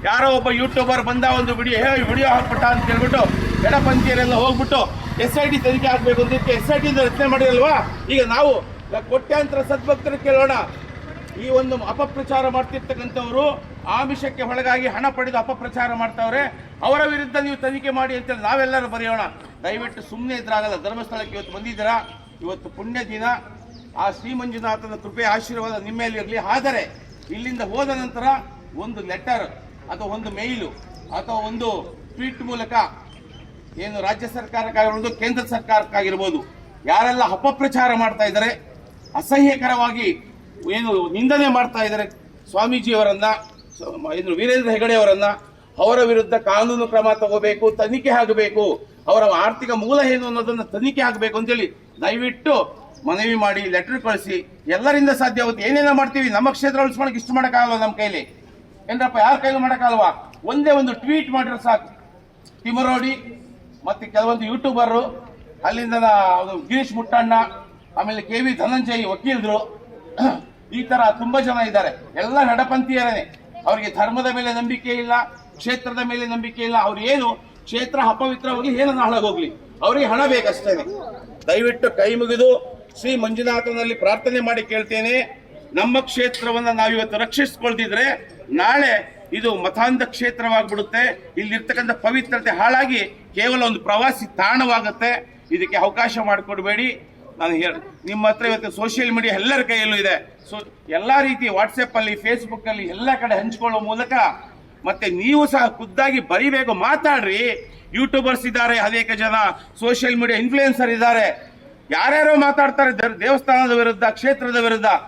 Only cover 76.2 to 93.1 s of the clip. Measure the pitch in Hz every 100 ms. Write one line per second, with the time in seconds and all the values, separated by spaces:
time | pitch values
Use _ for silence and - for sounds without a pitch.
76.2 | 240 233 233 233 233 233 202 208 226 285
77.2 | 226 - - - - 233 247 277 226 220
78.2 | 262 254 262 247 269 240 277 262 226 226
79.2 | 208 170 156 - - - 190 262 240 226
80.2 | 285 247 208 - - 175 - 202 202 -
81.2 | - - - 190 240 240 240 - 202 233
82.2 | 233 233 254 247 - - - - 240 254
83.2 | 220 220 240 240 240 233 233 226 190 220
84.2 | 254 247 233 226 214 220 214 220 226 254
85.2 | 240 - - - - 160 226 254 262 254
86.2 | 247 240 233 233 233 226 220 226 220 208
87.2 | 233 - 269 - 233 226 220 208 269 -
88.2 | - - - 147 202 277 269 214 - -
89.2 | - 214 226 202 185 214 240 254 247 -
90.2 | 240 240 233 226 214 208 202 226 247 -
91.2 | - - 208 220 220 247 233 226 220 262
92.2 | 247 247 - 180 226 262 269 247 196